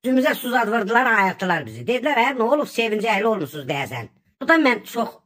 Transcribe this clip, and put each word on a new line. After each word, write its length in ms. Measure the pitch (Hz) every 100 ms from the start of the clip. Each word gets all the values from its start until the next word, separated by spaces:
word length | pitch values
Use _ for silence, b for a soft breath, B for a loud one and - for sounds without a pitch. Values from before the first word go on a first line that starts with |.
Üzümüzə 300 | 247 262 285 220
su 140 | 247
zad 180 | 247 208
vurdular, 380 | 226 196 233 247
ayırtdılar 540 | 220 190 180 185 165
bizi. 160 | 113 110 123
Dedilər, 320 | 247 277 254
hə, 160 | 254 262
nə 80 |
olub, 240 | 226 294 294
sevincəkli 560 | - 226 208 202 202
olmusunuz 400 | 226 208 143 151 131
deyəsən. 400 | 143 113 120 113 _ _ _
Burada 160 | 269 320
mən 220 | 269 214
çox 300 | - 233 220 -